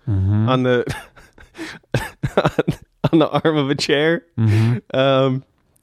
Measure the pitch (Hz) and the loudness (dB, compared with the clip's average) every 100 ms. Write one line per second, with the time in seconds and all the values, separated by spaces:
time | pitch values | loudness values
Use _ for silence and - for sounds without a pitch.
0 | - 98 95 104 113 127 127 123 117 - | -4 -2 0 2 2 2 2 0 0 -8
1 | - - - - - - 320 - - - | -14 -20 -20 -20 -20 -14 -14 -14 -6 -6
2 | - - - - 151 - - - - _ | -6 -8 -4 -2 0 -2 -4 -6 -12 _
3 | 151 165 147 143 165 156 135 143 - 143 | 0 2 2 0 0 0 -2 -2 0 0
4 | 156 170 - - 113 104 113 120 - 127 | 2 -2 -4 -2 2 2 2 0 -4 -2
5 | 135 135 135 131 - _ _ _ | 2 2 2 -2 -6 _ _ _